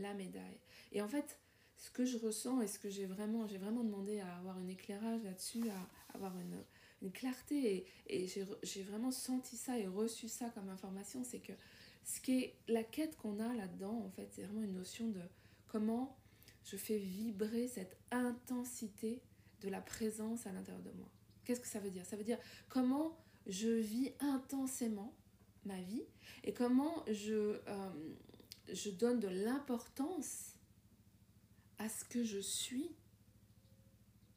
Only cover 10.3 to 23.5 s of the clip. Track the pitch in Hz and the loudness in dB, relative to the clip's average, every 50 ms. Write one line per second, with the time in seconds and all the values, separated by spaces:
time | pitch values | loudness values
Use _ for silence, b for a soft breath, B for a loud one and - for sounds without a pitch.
10.3 | - - 247 233 - 208 196 190 190 190 - 190 190 196 202 - - 254 247 - | -4 -4 -4 -4 -4 -4 -6 -6 -6 -6 -6 -6 -4 -6 -6 -6 -6 -4 -4 -4
11.3 | - 190 - - - - B B B B B B B B - - - - - 262 | -6 -8 -8 -10 -12 -12 B B B B B B B B -6 -6 -4 0 2 4
12.3 | 254 254 247 - - - - - 226 226 226 - - 302 311 311 - - - 214 | 4 6 4 2 -4 -8 2 4 4 4 4 0 0 0 0 0 -2 -4 -4 -2
13.3 | 202 208 220 240 247 226 190 180 175 185 190 202 226 233 202 190 185 202 202 202 | 0 0 0 0 0 0 -2 -4 -4 -4 -4 -2 -2 -2 -4 -6 -6 -8 -10 -8
14.3 | - 202 190 190 208 220 220 202 185 185 185 - - - 226 226 202 180 175 180 | -8 -8 -6 -4 -2 -2 -2 -2 -2 -4 -4 -6 -4 -2 -2 0 0 -2 -4 -8
15.3 | B B B B B B B - - 214 214 220 226 240 262 285 - - B B | B B B B B B B -2 0 2 4 4 4 2 2 -2 -4 -12 B B
16.3 | B B B B B B - - 196 190 - - 214 208 196 185 185 202 220 233 | B B B B B B -10 -8 -6 -6 0 2 2 2 2 0 -2 0 0 -2
17.3 | 208 190 214 214 233 233 247 254 - 190 180 - - - - - 247 247 247 247 | 2 2 0 2 4 2 2 2 0 -4 -6 -6 -10 -16 -6 0 2 4 4 4
18.3 | 233 240 - - 254 247 247 254 - - 226 196 - - 226 220 240 262 - B | 2 0 -4 -2 -2 -2 -2 -4 -4 -4 -4 -6 -4 -2 -2 -2 -2 -2 -6 B
19.3 | B B B B B B 196 196 190 185 190 - - - 226 214 214 220 214 220 | B B B B B B -4 -2 -2 -2 -4 -6 -4 0 0 0 0 0 -2 -2
20.3 | 233 233 - 202 190 190 190 190 185 185 180 - - 185 - - - - - - | -2 -2 -4 -4 -6 -6 -6 -6 -8 -10 -10 -10 -10 -10 -12 -14 -16 -20 -20 -20
21.3 | - - - - 240 240 - - - 208 196 196 180 185 180 - 214 202 208 220 | -20 -6 0 0 0 0 0 -4 -4 -2 -2 -2 -4 -4 -6 -6 -6 -2 0 0
22.3 | 226 B B B B B B B - 262 254 247 269 294 320 320 330 B B B | 0 B B B B B B B 4 6 6 8 6 6 4 2 0 B B B
23.3 | B B B - | B B B -4